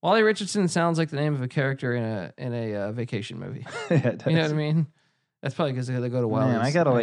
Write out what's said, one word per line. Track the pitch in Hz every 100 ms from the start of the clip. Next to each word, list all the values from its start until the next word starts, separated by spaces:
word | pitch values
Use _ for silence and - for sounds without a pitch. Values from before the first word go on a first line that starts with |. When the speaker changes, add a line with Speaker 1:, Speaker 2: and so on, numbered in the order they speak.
Speaker 1:
Wally | 165 220
Richardson | 214 208 196 208 180
sounds | 175 170 160
like | 160
the | 139
name | 151
of | 143
a | 127
character | - 135 139 127
in | 120
a, | 113 107 85 -
in | 127
a, | 117 113
uh, | 104 101
vacation | 113 117 113 - 87
movie. | 92 - - -
Speaker 2:
<laughs> | -
Yeah, | 160
it | 123 92 -
Speaker 1:
You |
know | 160
what |
I |
Speaker 2:
does. | 156
Speaker 1:
mean? | 156 151 156 147 _ _ _ _ _
That's | 135
probably | - 156
'cause | 127 123
they |
go | 127 123 127
to | 120
Speaker 2:
Man, | 110 110
I | 117
Speaker 1:
Wally's, | 120
Speaker 2:
gotta, | 165 156
Speaker 1:
right? | 120